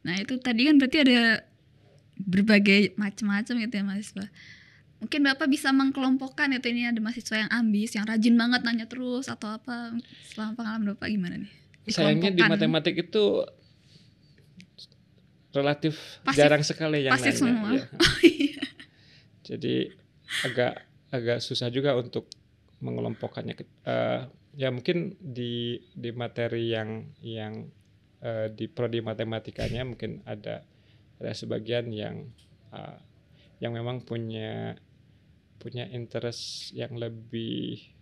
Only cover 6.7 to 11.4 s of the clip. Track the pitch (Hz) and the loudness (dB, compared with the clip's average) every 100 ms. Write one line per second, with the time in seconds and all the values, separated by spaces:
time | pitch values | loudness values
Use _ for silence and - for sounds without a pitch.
6.7 | 240 240 233 214 240 - 220 214 233 226 | 0 0 -2 -2 -6 -4 -2 0 2 4
7.7 | 208 220 214 220 220 233 233 233 247 240 | 2 0 -2 0 2 6 6 6 2 0
8.7 | 226 226 254 254 247 262 233 214 220 - | -2 -4 -8 -4 -4 -6 -8 -8 -10 -8
9.7 | 240 233 233 - - - - 214 220 220 | -10 -8 -10 -10 -20 -16 -8 -8 -6 -6
10.7 | 220 202 196 - 214 175 - | -2 -4 -4 -2 -2 -2 -6